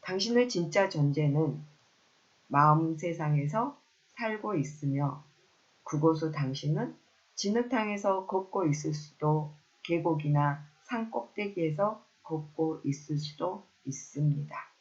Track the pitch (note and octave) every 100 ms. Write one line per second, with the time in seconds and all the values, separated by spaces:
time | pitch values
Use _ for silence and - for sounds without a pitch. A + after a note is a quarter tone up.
0 | - F#3+ G#3+ A#3+ B3 F#3 E3 G3+ G3 D#3+
1 | C#3+ C#3+ D3+ D3 D#3 - - _ _ _
2 | _ _ _ _ _ C#3+ D3+ D3+ D#3+ D#3+
3 | F3 E3 D3+ D3 C#3+ A3 C4 - _ _
4 | _ - A3+ G#3+ G#3+ F#3+ - - C#3+ C#3
5 | D3+ - - _ _ _ _ _ - D3+
6 | D#3+ D#3+ D#3 D3+ C3 C3+ D3 F3 B3+ -
7 | _ _ _ - G3+ A3+ A#3+ B3 G#3+ G#3
8 | G3+ F#3+ F#3+ F#3+ F#3+ G3 E3+ D3 D#3 D3+
9 | - _ D3+ D#3 D3+ - _ _ - E3+
10 | E3+ D#3 D3 D3 C#3+ C#3+ - _ - A#3+
11 | A3+ A#3+ - - G#3 G3+ E3 D#3 G3+ A3
12 | _ _ - D#3+ D3+ - D#3+ D#3 D3+ C#3+
13 | - D3 - - E3+ G3+ - _ C3+ -
14 | - C#3+ D3+ C#3+ D3 - - _